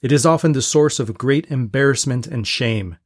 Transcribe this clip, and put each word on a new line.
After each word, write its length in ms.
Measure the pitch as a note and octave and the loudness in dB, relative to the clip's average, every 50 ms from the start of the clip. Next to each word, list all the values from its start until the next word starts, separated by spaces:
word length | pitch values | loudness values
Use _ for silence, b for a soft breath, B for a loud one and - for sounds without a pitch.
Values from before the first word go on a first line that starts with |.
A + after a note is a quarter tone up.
| - | 2
It 100 | B2 C#3+ | 2 2
is 120 | C#3 A#2 | 4 4
often 280 | D#3+ E3 D#3 - E3 D3+ | 4 2 4 2 2 0
the 100 | C3 B2 | 2 -2
source 380 | - - D3+ D3+ D3+ - - | 0 2 2 2 2 0 -2
of 180 | B2+ G#2 G#2+ - | -6 -6 -6 -4
great 320 | - C3 C#3 D3 E3 _ | 0 0 0 0 0 _
embarrassment 760 | D3+ C3 B2 G#2+ - C3+ C#3 C#3 C3+ - - C#3 B2 B2+ A#2 - | -4 -4 -4 -2 0 2 2 2 2 2 -2 -2 -2 -4 -6 -6
and 180 | - A#2+ G#2 | -6 -6 -6
shame 500 | - - - C3 A#2 A2+ G#2+ G2 F2+ E2 _ _ | -4 -4 -2 -2 -2 -2 -2 -4 -6 -10 _ _